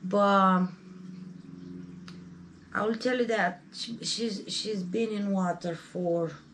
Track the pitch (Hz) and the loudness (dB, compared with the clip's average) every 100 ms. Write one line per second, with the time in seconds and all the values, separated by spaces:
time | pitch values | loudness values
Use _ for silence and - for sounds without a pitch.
0 | 185 202 202 196 190 185 185 - - - | 2 4 6 8 8 6 2 -2 -16 -16
1 | - - - - 90 90 90 90 90 87 | -14 -14 -14 -14 -16 -14 -12 -12 -14 -14
2 | - - - - - - - - 214 226 | -16 -16 -16 -16 -18 -20 -6 0 0 2
3 | 254 254 233 220 180 180 - - - - | 0 2 2 2 2 -2 -14 -12 -10 -6
4 | 175 - 226 190 - - 208 208 180 208 | -4 -2 -2 -4 -4 -4 -2 -4 -2 0
5 | 226 208 202 190 180 170 175 165 - 180 | 0 0 2 2 2 0 -2 -6 -6 -2
6 | 175 170 165 143 - | 2 2 0 -4 -18